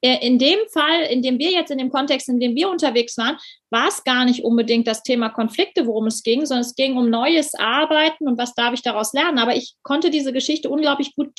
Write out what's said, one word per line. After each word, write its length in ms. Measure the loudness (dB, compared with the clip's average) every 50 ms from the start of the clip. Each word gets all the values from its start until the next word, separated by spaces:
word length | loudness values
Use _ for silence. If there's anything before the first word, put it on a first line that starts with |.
Äh, 240 | 4 4 2 2 2
in 140 | 2 4 4
dem 180 | 6 4 4 2 0 -2 0
Fall, 300 | 0 2 2 2 0 0 0
in 120 | 0 0
dem 160 | 0 0 0 0
wir 140 | 0 0
jetzt, 180 | 0 0 -2 -2
in 80 | -4 -4
dem 140 | -4 -2
Kontext, 360 | -2 -2 0 0 -2 -2 -2 -2
in 120 | -2 0
dem 160 | 0 0 0
wir 120 | 0 0 0
unterwegs 480 | 0 0 0 0 2 0 -2 -2 -4 -2
waren, 200 | -2 -2 -2 -4 -10 -20 -20 _ _ _
war 180 | -2 0 0 0
es 160 | -2 -2 -2
gar 220 | 0 2 2 4
nicht 180 | 2 2 2 0
unbedingt 440 | 0 2 2 2 2 2 2 2 0
das 160 | -2 -4 -2
Thema 260 | -2 0 0 0 -2
Konflikte, 560 | -2 -4 -4 -4 0 -2 -2 -2 _ -2 -2
worum 220 | 0 0 0 -2 -2
es 160 | -4 -2 0
ging, 220 | 0 0 0 0 -2
sondern 140 | -2 -2
es 140 | -2 -4 -2
ging 220 | -2 -2 0 0 0
um 140 | 2 2
neues 420 | 2 2 2 2 2 2 2 0 -4
Arbeiten 760 | -2 -2 0 2 0 2 2 2 2 2 0 -2 -2 -2 -2
und 120 | 0 -2
was 160 | -2 -4 -2
darf 180 | -2 -2 -2 -2
ich 80 | -2
daraus 320 | -4 -4 -2 -2 -4 -2 0
lernen. 240 | 0 0 2 2 0
Aber 180 | 0 2 0
ich 200 | -2 -4 -6 _ _ _
konnte 260 | -2 -2 0 2 2
diese 240 | 0 0 -2 -2 -2
Geschichte 360 | -4 -2 -2 -4 -4 -2 -4
unglaublich 460 | -2 0 0 0 0 0 -4 -6 _
gut 140 | -6 -6 -6 _